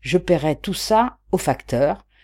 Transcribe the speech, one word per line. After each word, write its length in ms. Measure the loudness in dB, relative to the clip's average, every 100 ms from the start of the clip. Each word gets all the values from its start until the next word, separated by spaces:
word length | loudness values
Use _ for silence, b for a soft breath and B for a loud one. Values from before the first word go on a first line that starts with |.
Je 180 | 0 -2
paierai 380 | 2 0 0 -4
tout 180 | -6
ça 420 | -8 0 2 2 -4 _
au 60 | -2
facteur 640 | 0 -4 -2 0 0 -2 _ _